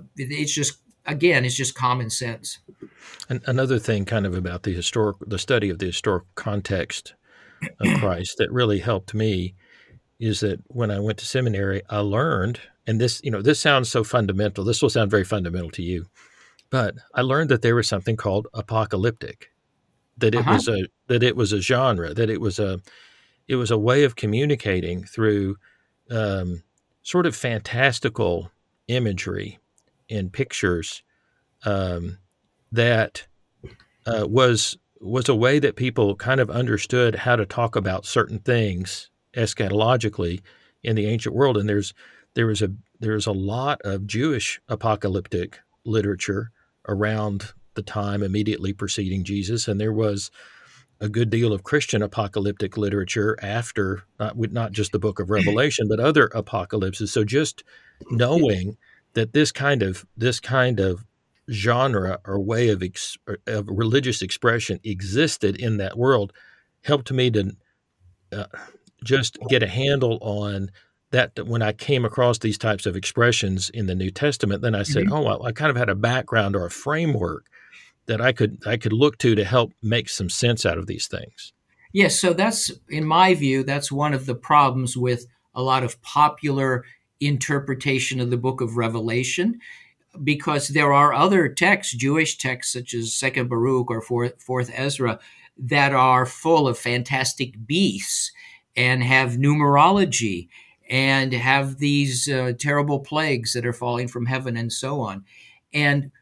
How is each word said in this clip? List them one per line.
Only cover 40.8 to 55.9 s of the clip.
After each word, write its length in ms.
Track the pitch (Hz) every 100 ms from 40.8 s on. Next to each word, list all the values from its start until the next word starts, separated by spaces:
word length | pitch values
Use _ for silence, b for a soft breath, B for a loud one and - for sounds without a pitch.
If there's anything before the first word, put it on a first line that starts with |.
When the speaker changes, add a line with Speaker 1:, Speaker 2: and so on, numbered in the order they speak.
Speaker 2:
in 140 | - 110
the 100 | 104
ancient 280 | 113 113
world. 220 | 117 139 110
And 120 | 104
there's, 260 | 104 98 - b b b
there 120 | - 113
was 160 | 104
a, 100 | 101 104 - -
there 140 | 113
was 120 | 107 110
a 60 |
lot 480 | 95 98 117 139 143
of 220 | 101 98 101
Jewish 540 | 107 156 127 - - -
apocalyptic 920 | 113 113 104 101 95 90 90 90 - _ _
literature 640 | 120 110 101 95 - 98 113 _ _ _ -
around 640 | 101 104 107 107 98 107 - _
the 80 | -
time 400 | 95 107 101 101
immediately 500 | 98 104 107 104 98
preceding 520 | 101 101 - 95 95
Jesus. 440 | 90 101 98 113 113
And 120 | 101
there 120 | 110
was 380 | 110 110 98 - - b b b b b -
a 80 | 107
good 220 | 107 117
deal 220 | 117 117
of 120 | 101
Christian 380 | - 147 - 110
apocalyptic 760 | 104 - 104 104 101 101 98 113
literature 600 | 101 101 92 113 104 110
after, 640 | 101 113 117 - 95 98 - -
not, 180 | 107 117
with, 160 | 113
not 200 | 117 113
just 200 | 104 98
the 60 | 101
book 220 | 104 101
of 100 | 90
Revelation, 580 | 107 90 107 147 -
but 120 | 104